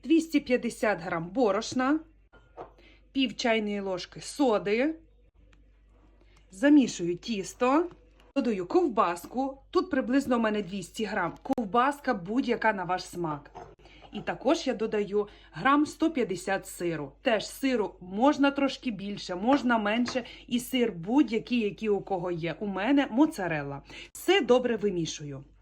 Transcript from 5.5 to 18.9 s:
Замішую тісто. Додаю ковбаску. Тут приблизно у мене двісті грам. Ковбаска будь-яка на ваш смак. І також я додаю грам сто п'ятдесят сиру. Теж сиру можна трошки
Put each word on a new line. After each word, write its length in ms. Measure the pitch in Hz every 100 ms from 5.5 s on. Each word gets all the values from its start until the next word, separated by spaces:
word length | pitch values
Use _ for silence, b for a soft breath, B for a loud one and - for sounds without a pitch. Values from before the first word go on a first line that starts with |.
| _ _ _ _ _ _ _ b b b
Замішую 680 | 185 277 302 240 - 170 175
тісто. 720 | - 208 180 - 247 294 349 - - _ - -
Додаю 300 | 240 202 175
ковбаску. 920 | 359 349 214 185 175 - 240 269 269 -
Тут 200 | 359 -
приблизно 440 | 269 214 269 269 240
у 40 |
мене 220 | 226 208
двісті 440 | 180 196 170 - 208
грам. 320 | 208 170 -
Ковбаска 680 | - 269 214 226 254 277 -
будь-яка 600 | 214 170 233 226 226 220
на 100 | 202
ваш 220 | 175 180 -
смак. 460 | 175 170 208 - - - - B B B
І 80 | 208
також 460 | 180 175 233 339 262
я 60 |
додаю 540 | 208 220 214 202 202 208 B B
грам 340 | 151 254 294 302
сто 260 | - 320
п'ятдесят 560 | 320 214 180 - 196 -
сиру. 440 | - 175 156 143 -
Теж 260 | 269 214 -
сиру 480 | - 269 247 190 -
можна 500 | 180 196 269 285 277
трошки 400 | 277 269 - 262